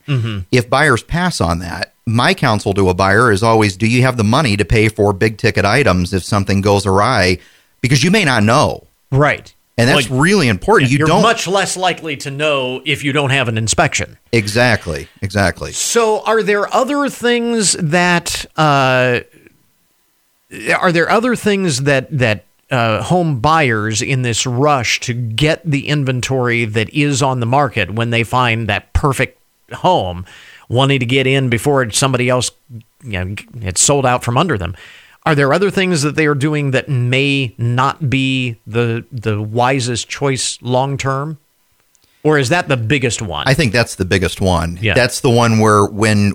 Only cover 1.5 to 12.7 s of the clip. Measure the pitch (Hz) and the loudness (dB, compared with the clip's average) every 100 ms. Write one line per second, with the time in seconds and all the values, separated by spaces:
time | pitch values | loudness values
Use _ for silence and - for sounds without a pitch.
1.5 | 87 87 87 - _ - 110 147 196 135 | -2 -6 -10 -12 _ -2 0 2 2 0
2.5 | 104 107 95 95 87 95 101 127 95 113 | 0 0 0 2 2 2 4 4 4 4
3.5 | 113 104 95 110 123 131 123 104 127 143 | 4 2 0 0 2 2 2 2 2 2
4.5 | 101 101 113 107 - 101 95 110 107 113 | 0 2 2 2 2 0 2 0 0 -2
5.5 | 107 98 123 117 90 87 95 - 104 98 | 0 2 2 2 2 0 -4 -2 -2 0
6.5 | 98 101 101 98 95 110 123 92 90 - | 0 2 2 2 2 2 2 2 0 -6
7.5 | _ _ _ 120 120 147 214 160 123 104 | _ _ _ 0 2 2 2 2 2 2
8.5 | 131 104 50 - _ _ 135 147 98 - | 2 2 -2 -12 _ _ 0 2 0 -8
9.5 | _ _ - 120 151 127 131 165 202 127 | _ _ 0 2 2 2 0 2 4 2
10.5 | 95 - 208 131 139 156 180 214 226 165 | 0 2 2 2 2 2 4 2 0 -2
11.5 | 196 180 185 185 170 160 139 147 139 151 | -2 -2 -2 -4 -4 -8 -10 -8 -4 -2
12.5 | 139 127 | 0 -2